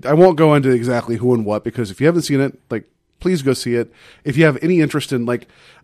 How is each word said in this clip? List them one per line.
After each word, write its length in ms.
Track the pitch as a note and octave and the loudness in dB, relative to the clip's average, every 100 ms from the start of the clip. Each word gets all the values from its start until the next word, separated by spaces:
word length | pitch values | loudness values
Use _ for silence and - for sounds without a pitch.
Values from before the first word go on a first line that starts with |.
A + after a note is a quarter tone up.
| B2+ | 0
I 80 | |
won't 240 | D#3 F#3 D#3 | 4 6 6
go 180 | D#3+ D3 | 2 4
into 140 | C3 | 2
exactly 440 | B2 A#2+ A#2+ A#2 A2+ | 0 0 -4 -4 -2
who 160 | B2 | 0
and 120 | A#2 G#2 | 0 0
what, 180 | G#2 | -4
because 280 | A#2 B2+ G2+ | -6 -6 -8
if 80 | F#2+ | 0
you 60 | D3 | 0
haven't 160 | F3 | 0
seen 160 | D3 C#3 | 0 -2
it, 180 | C#3 - - | -2 -6 -10
like, 200 | A2+ - _ _ _ | -10 -10 _ _ _
please 220 | F#3 F3 | -4 -2
go 120 | C3+ | -2
see 220 | B2 B2 A#2+ | -2 -2 -4
it. 160 | A2+ _ - _ | -4 _ -20 _
If 140 | D3 C3 | -4 2
you 80 | D#3 | 2
have 120 | C3 | 2
any 180 | D#3+ F3 | 0 0
interest 300 | D3+ D3 - | 0 -2 -4
in, 140 | C3 A#2 | -4 -4
like, 220 | A#2+ - _ - _ | -6 -8 _ -20 _